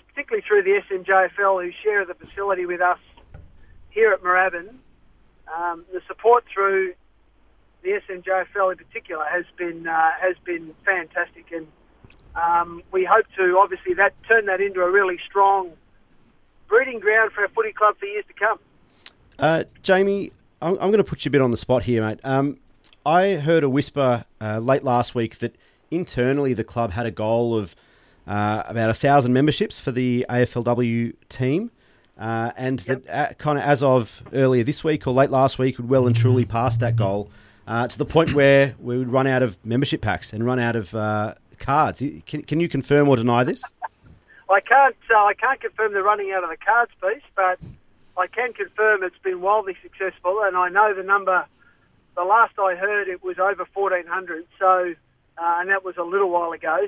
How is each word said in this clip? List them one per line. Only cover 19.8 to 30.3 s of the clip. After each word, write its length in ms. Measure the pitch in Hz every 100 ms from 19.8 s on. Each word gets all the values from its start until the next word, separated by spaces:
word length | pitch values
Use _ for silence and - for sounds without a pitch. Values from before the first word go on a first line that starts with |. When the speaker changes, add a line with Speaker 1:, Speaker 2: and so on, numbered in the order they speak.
Speaker 2:
Jamie, 500 | - 185 196 202 180 - _ -
I'm, 160 | 156 190
I'm 100 | 190
gonna 140 | 208
put 200 | 196 147
you 60 | 143
a 20 |
bit 80 | 139
on 100 | 131
the 60 | 113
spot 280 | - 127
here, 180 | 104 120
mate. 160 | 110 110
Um, 340 | 135 135 143 139 _ _ _ _ 143
I 300 | 170 196 180
heard 260 | 143 165
a 80 | 147
whisper, 540 | 135 143 147 131 120 - -
uh, 180 | 110 110
late 240 | 120 135
last 320 | 135 120 123
week 240 | 123 113 -
that 160 | 120 - _ _ -
internally 640 | 165 175 - 123 143 139
the 100 | 117
club 260 | 107 120 117
had 160 | 87 117
a 60 |
goal 440 | 98 107 117 120 113
of, 200 | 98 - _ _ _ _ -
uh, 380 | 101 104 107 -
about 240 | 110 113
a 40 |
thousand 380 | 110 143 143 123
memberships 460 | 127 151 139 208 -
for 140 | -
the 340 | 123 127 123
A 140 | -